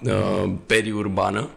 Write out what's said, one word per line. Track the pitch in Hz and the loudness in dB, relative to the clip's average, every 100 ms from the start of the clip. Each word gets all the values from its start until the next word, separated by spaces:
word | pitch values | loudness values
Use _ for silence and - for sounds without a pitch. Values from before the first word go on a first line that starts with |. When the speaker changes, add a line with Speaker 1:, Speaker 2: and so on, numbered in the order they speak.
Speaker 1:
Mhm. | 120 101 98 95 95 95 - | -2 0 0 0 0 -2 2
Speaker 2:
periurbană, | 110 107 104 104 95 95 104 139 | 2 2 -2 -2 0 0 0 -4